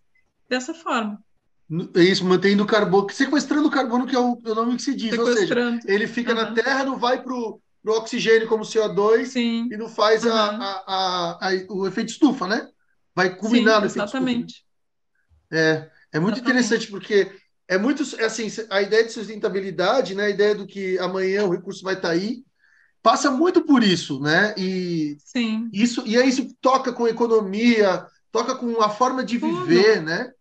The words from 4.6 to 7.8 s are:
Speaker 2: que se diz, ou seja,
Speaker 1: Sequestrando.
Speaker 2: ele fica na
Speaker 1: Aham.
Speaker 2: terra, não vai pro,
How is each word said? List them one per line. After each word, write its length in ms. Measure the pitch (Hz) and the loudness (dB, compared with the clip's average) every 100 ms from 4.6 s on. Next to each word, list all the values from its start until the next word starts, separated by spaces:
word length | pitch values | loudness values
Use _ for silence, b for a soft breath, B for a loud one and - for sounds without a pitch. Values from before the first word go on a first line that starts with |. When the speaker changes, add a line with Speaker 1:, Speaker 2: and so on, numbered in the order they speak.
| 233 247 | -2 -2
Speaker 2:
que 60 | |
se 140 | - 220 | -4 -6
diz, 200 | 220 233 | -4 -2
ou 120 | 240 | 0
seja, 120 | 240 | 2
Speaker 1:
Sequestrando. 400 | 185 240 240 233 - | 0 0 0 -2 -2
Speaker 2:
ele 220 | 202 220 | -2 -2
fica 260 | - 240 | -4 -2
na 120 | 226 214 | -2 -2
Speaker 1:
Aham. 80 | 226 | -2
Speaker 2:
terra, 280 | 240 269 | 0 0
não 140 | 269 233 | -2 -2
vai 240 | 240 262 | -2 -2
pro, 400 | 254 254 226 190 _ _ | -4 -8 -8 -10 _ _